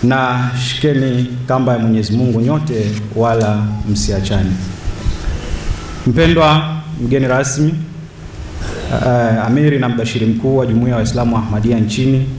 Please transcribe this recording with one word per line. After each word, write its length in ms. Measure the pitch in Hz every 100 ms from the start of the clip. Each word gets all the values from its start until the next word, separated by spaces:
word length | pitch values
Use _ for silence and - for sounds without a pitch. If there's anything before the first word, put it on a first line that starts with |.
Na 460 | 120 131 127 123 127 123 -
shikeni 600 | - 151 139 131 123 123 - -
kamba 260 | 131 127
ya 60 | 120
Mwenyezi 340 | 110 110 104 110
Mungu 240 | 120 107
nyote, 500 | 120 151 151 117 104 104 107 110
wala 480 | 117 113 107 104 104 107 -
msiachane. 600 | 104 - 98 98 101 92 92 - - - - - - - - - - - - - - -
Mpendwa 680 | 123 165 165 156 156 156 - - -
mgeni 260 | 120 135 131
rasmi, 460 | 127 139 147 151 165 - - - - - - - - - - -
eh, 520 | 123 127 123 117 113 107
amiri 340 | 131 151 143
na 100 | 123
mbashiri 360 | 117 113 123 117
mkuu 320 | 110 131 135
wa 80 | 120
Jumuiya 240 | 113 123
ya 40 | 120
Waislamu 400 | 107 120 120 113
wa 60 |
Ahmadiyya 380 | 107 104 113 117
nchini 500 | 104 - 131 135 135